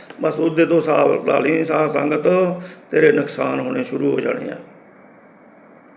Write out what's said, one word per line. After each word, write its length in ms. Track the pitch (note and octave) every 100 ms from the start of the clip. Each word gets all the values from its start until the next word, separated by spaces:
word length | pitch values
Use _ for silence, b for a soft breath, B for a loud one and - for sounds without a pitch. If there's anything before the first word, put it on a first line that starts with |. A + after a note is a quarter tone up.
| B -
ਬਸ 180 | D#3 D3+
ਉਹਦੇ 260 | E3 D#3+ D#3
ਤੋਂ 100 | E3
ਹਿਸਾਬ 520 | - - C#3+ - C#3+
ਲਾ 120 | C#3
ਲਈ, 240 | C3+ D#3+
ਸਾਧ 260 | D#3+ D3+ D3+
ਸੰਗਤ 380 | C#3+ D3 D3+ D#3 F3+ F3+ F3 B B -
ਤੇਰੇ 200 | D#3 D#3
ਨੁਕਸਾਨ 480 | D3 - C3+ C3 C3+
ਹੋਣੇ 240 | C3 C3
ਸ਼ੁਰੂ 280 | B2+ - C#3
ਹੋ 80 | C3+
ਜਾਣੇ 300 | - - -
ਆ। 80 | - - - - - - - - - - - - - -